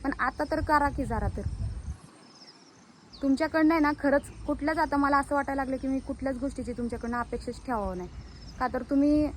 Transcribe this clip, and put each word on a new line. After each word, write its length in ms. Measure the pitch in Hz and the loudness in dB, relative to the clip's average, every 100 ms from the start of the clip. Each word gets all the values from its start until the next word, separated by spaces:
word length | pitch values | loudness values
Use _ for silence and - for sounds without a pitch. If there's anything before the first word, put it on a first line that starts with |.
पण 80 | 277 - | -4 -2
आता 240 | 247 - 302 | -2 -2 -2
तर 100 | 311 | -2
करा 280 | 311 302 285 | 2 2 2
की 160 | 262 254 | 0 -2
जरा 220 | 220 202 - | -2 -2 -2
तर. 40 | 196 - - - - - - - - - - - - - - - - - | -6 -4 -4 -4 -8 -12 -14 -20 -20 -20 -20 -20 -20 -20 -20 -20 -20 -4
तुमच्याकडनं 520 | 277 269 311 320 311 | 2 2 4 6 6
आहे 80 | 330 | 6
ना 100 | 294 294 | 4 4
खरंच 220 | 285 277 - - - | 4 4 2 -12 -4
कुठल्याच, 300 | 294 294 320 | -2 0 0
आता 200 | 302 285 | 2 2
मला 200 | 285 285 | 4 4
असं 180 | 269 285 | 2 0
वाटायला 260 | 277 277 | 0 -2
लागलं 160 | 262 262 | -2 -2
की 100 | 269 | -2
मी 120 | 269 | -2
कुठल्याच 380 | 269 269 269 247 | -4 -6 -4 -2
गोष्टीची 360 | 269 262 233 | -4 -6 -8
तुमच्याकडनं 440 | 240 240 233 233 240 | -4 -4 -4 -4 -4
अपेक्षाच 480 | 233 240 247 240 - | -4 -6 -6 -10 -4
ठेवावं 320 | 233 196 180 | -2 -2 -4
नाही, 120 | 175 - - - - - | -8 -12 -16 -16 -16 -4
का 80 | 254 | -4
तर 80 | 254 240 | -4 0
तुम्ही 380 | 277 285 302 302 | 4 4 4 2